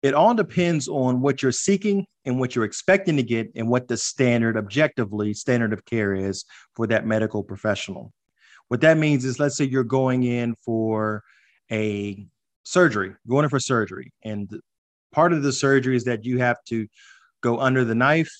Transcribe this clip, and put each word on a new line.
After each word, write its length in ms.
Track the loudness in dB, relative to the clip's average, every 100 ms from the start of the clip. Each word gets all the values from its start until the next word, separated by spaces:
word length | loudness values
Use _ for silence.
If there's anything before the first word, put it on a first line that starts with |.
It 140 | 2 4
all 180 | 4
depends 560 | 4 -2 0 0 0 -2
on 320 | -2 0 2
what 200 | 0 0
you're 100 | 0
seeking 560 | 0 0 0 0 -2 -4 _ -6
and 140 | -4
what 160 | -2 -2
you're 100 | -2
expecting 500 | -2 2 2 2 0
to 60 |
get 260 | 0 -2 -4 -6
and 140 | 0
what 180 | 0 0
the 80 | -6
standard, 640 | -6 0 2 4 2 0
objectively, 760 | -4 0 0 0 -4 -2 -4
standard 380 | -4 -2 0 0
of 140 | -4 -4
care 280 | -2 0 0
is 280 | -2 -6 -10 -20 _ -6
for 120 | 0
that 180 | 0 0
medical 380 | 0 0 -4
professional. 680 | -8 -6 -4 -4 -6 -12 -14 _ _ _ _ -20 _
What 140 | 2
that 160 | 4 6
means 260 | 4 2
is, 160 | 0 0
let's 160 | -2 0
say 100 | -2
you're 180 | 0
going 400 | 0 0 2 0
in 320 | 0 0 -4 -6
for 680 | -4 -2 -2 -2 -2 -6 -12 _ _ _ _
a 540 | -4 -4 -4 -8 -10 -16 _ _ _
surgery, 500 | -2 4 4 4 -4 -8 -2
going 140 | 0
in 60 | 2
for 100 | 0
surgery, 520 | 0 -2 -2 -6 -16 _
and 260 | -10 -8 -8 -12 _ _ _ _ _
part 200 | 2 2
of 100 | 4
the 100 | 0
surgery 420 | 0 2 2 2 -2
is 80 | -2
that 200 | -4 -4
you 140 | 0
have 180 | 0 -2 -4
to 180 | -6 -6 _ -20 -20 _ _
go 180 | -2 0
under 260 | 2 2 2
the 100 | 2
knife 340 | 4 2 0 -8